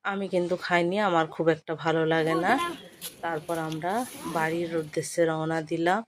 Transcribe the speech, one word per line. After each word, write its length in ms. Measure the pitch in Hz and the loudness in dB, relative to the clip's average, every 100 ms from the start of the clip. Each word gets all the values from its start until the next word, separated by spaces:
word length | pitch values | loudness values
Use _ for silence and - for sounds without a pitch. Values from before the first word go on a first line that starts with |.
আমি 220 | 196 196 190 | -4 -4 0
কিন্তু 260 | 180 175 180 | 0 0 -2
খাইনি, 400 | - 175 175 196 | 2 2 4 2
আমার 280 | 208 170 160 | 2 2 2
খুব 160 | - 165 | 2 2
একটা 240 | 156 - | 2 -2
ভালো 280 | 156 160 160 160 | -2 0 2 2
লাগে 280 | 160 156 | 2 2
না। 180 | 160 180 269 349 285 - - - - | 2 2 2 0 -8 -16 -14 -14 -8
তারপর 360 | 170 160 156 165 | -6 -6 -4 -4
আমরা 340 | 160 160 175 220 247 - - | -4 -4 -2 -2 -4 -8 -4
বাড়ির 380 | 165 160 170 170 165 | 0 0 0 -2 -4
উদ্দেশ্যে 460 | 156 165 151 - | -2 -4 -2 2
রওনা 360 | 165 160 160 165 | 2 2 0 -2
দিলাম। 380 | 156 165 170 196 | -2 0 2 0